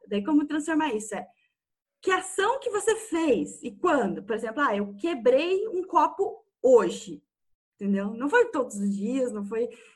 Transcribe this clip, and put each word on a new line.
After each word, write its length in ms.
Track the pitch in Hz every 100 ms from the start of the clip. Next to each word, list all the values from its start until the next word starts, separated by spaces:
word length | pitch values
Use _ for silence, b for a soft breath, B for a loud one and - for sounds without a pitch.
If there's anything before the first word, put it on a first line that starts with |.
| -
Daí, 160 | 202
como 220 | 202 302 302
transformar 480 | 302 302 311 311
isso? 220 | 214 214 190
É, 100 | - _ _ _ _ _ _ _
"Que 100 | -
ação 480 | 370 370 - 392 539
que 100 | 480
você 260 | 403 440 440
fez 680 | - 330 320 220 147 -
e 80 | 247
quando?" 500 | - - 196 196 165
Por 120 | - 220
exemplo, 260 | 226 254
"Ah, 140 | 277 202
eu 180 | 202 202
quebrei 720 | 330 311 226 262 339 381 440
um 140 | 370
copo 600 | 349 330 302 - 392 - _ _
hoje." 640 | 254 247 180 - 202 151 _ _ _ _ _ -
Entendeu? 360 | 202 196 202
Não 160 | 226 277
foi 160 | 480 466
todos 240 | 302 226 202
os 180 | 202 196
dias, 360 | 208 262 247
não 120 | 214
foi, 240 | 202 226 240 B B